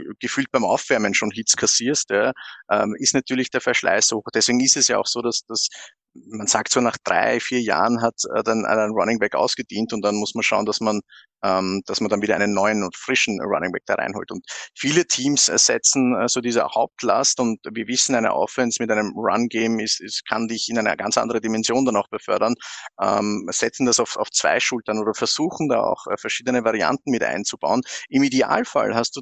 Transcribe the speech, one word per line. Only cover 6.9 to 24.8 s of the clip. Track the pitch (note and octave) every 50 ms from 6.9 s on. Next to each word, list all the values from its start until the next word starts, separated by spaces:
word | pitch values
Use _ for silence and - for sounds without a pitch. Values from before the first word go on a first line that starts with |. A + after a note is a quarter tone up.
| A2+ - -
drei, | - F2+ E2+ A2 A2+ A#2+ A#2
vier | - - B2 B2
Jahren | A#2 G#2+ F2+ D2+ F#2+ A#2 A#2+ A#2 A#2
hat, | A#2 - - - - -
äh, | A2+ G#2+
dann | A2+ A2 A2 G#2
ein | - G2+ A2 G#2+ G#2+
Running | A2 G#2+ F2 A2 A#2
Back | A2 G2+ G#2 -
ausgedient | C#2 D#2 B2+ - - B2 - - G#2 A2+ A#2+
und | A#2+ G#2+ G2
dann | G2+ G#2
muss | G#2 G#2 - -
man | A#2
schauen, | G#2 - G#2+ G#2 A2
dass | G#2+ G2+ -
man, | A2+ G#2+ G#2+ G#2 - _ - - - _ _ _ -
ähm, | G2+ F#2 F#2+ F#2+ F#2+ F#2+ G2 -
dass | - G2+ -
man | G#2+ G#2
dann | G#2 G#2 G#2
wieder | G#2 G#2
einen | - G2+ G#2 G#2
neuen | G2 G2 G#2+ G#2+ G#2+ G2
und | F2 -
frischen | - - - B2+ - - A#2 G#2 F2+
Running | E2 G2 G2 D2+ E2+ F#2
Back | F2 F2 -
da | - G2+
reinholt. | - - - - G2+ - -
Und | - - - - - - - - _
viele | - - C#3 D3+ E3+ F3
Teams, | - - C3 B2+ C#3+ C#3+ C3 -
äh, | - - A2+
setzen, | - - A#2+ A#2 - - - C#3 C3 B2 B2+ -
äh, | A2+
so | A#2+ - B2+
diese | A#2 A#2+ A#2 A#2 -
Hauptlast | - - A2 B2 - _ - - A2+ G2 A#2 C#3 - - -
und | B2+ A2+ A2 - - -
wir | - - A2
wissen, | G#2+ B2 B2+ - - C3+
eine | A#2 A2+ G2 -
Offense | C#2+ F#2+ - - - B2+ A#2 - -
mit | A#2 A2
einem | A2 G#2+ G#2+ G2 -
Run-Game | F#2+ A2+ G2+ F#2 A2 A#2+ A2+ - A2+ A2+ A2+ A2+
ist, | A2 G#2+ G#2+ - -
ist, | E2+ G#2 - - -
kann | - A2 A2+ A2+
dich | A2+ A2+ G#2+ - -
in | A#2 A#2
eine | G#2+ G#2 D#2
ganz | - F#2+ G#2+ - A#2+
andere | A2+ A2+ A#2 A2+
Dimension | G#2+ A2 A2 A2 A2 - A#2 B2+ C3+
dann | B2+ A2
auch | G2+ G2+ -
befördern, | - G#2+ - - G2+ G2 G#2 A2+ A#2+ - - - - - - - - -
ähm, | G2 G2+ G2+ G#2 G#2 G#2 G#2 G#2 - F2
setzen | F#2 - - A#2 - - C3+
das | B2 A#2 -
auf, | A#2 - -
auf | - G#2 -
zwei | - - - D2 D#2+ A2
Schultern | - - C3 A#2